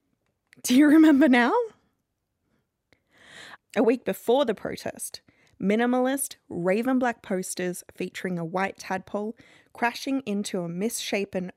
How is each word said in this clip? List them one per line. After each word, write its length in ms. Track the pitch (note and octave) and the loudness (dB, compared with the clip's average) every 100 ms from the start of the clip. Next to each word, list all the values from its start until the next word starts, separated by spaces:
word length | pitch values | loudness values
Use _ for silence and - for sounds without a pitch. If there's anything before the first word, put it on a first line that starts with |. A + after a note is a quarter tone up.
| _ _ _ _ _ _ | _ _ _ _ _ _
Do 140 | - B3+ | 0 4
you 120 | D4+ | 6
remember 420 | D#4+ D#4 C4+ D4 | 8 8 8 6
now? 240 | B3 A#3+ A4+ A4+ - _ _ _ _ _ _ _ _ _ _ _ _ _ _ - - - - _ G3+ | 6 4 2 -2 -8 _ _ _ _ _ _ _ _ _ _ _ _ _ _ -20 -20 -20 -20 _ 0
A 60 | |
week 200 | A3 C4 | 0 0
before 400 | - F#3+ - B3+ | -2 -6 0 2
the 100 | B3+ | 2
protest, 680 | G#3 - - - - - - _ _ _ _ | -2 -8 -10 -10 -12 -14 -16 _ _ _ _
minimalist 800 | F#3 A3 B3 B3+ B3+ C#4 - - _ | -2 0 0 0 0 -2 -6 -12 _
raven 500 | F3 F3 G3+ B3 C4 | -6 -2 0 0 0
black 220 | B3 A3+ | 0 -4
posters 640 | - F#3 F#3 - F3+ F3+ - | -6 -6 -6 -6 -6 -8 -14
featuring 440 | - F#3 - F#3+ F3 | -12 -10 -8 -8 -6
a 60 | |
white 340 | E3 F#3 F#3+ - | -6 -4 -4 -6
tadpole 600 | - F#3+ - G3+ G#3+ - - _ _ | -8 -8 -6 -8 -8 -10 -20 _ _
crashing 480 | - A#3+ B3 - C4+ A3+ | -4 -4 -4 -6 -6 -4
into 380 | G3+ G3+ F#3+ | -6 -4 -6
a 60 | E3+ | -6
misshapen 840 | F3 A3 - - G#3 G3 F#3+ F3+ | -6 -6 -6 -6 -4 -4 -6 -8